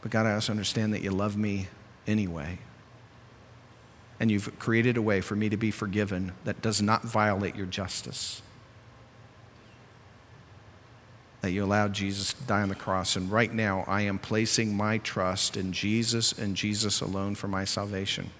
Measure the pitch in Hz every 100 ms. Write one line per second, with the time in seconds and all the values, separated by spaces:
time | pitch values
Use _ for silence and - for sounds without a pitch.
0 | 113 110 110 104 104 107 95 - 110 107
1 | 98 95 104 104 107 98 95 - - -
2 | - 107 98 82 76 90 - - - -
3 | - - - - - - - - - -
4 | - - 113 104 98 - - 113 120 120
5 | 110 98 90 104 107 101 110 - 104 98
6 | 101 95 92 92 - - 113 104 104 113
7 | 120 110 107 98 98 104 92 92 95 -
8 | - - - - - - - - - -
9 | - - - - - - - - - -
10 | - - - - - - - - - -
11 | - - - - 98 95 98 101 104 101
12 | 98 98 98 - 123 104 101 95 - 95
13 | 92 - 92 107 117 110 110 95 - 98
14 | 101 98 - 110 110 - 113 101 107 110
15 | - - 92 92 - - 95 87 101 110
16 | 113 117 113 - 107 90 107 104 107 -
17 | 101 95 98 101 104 95 98 - 101 98
18 | 98 - 90 -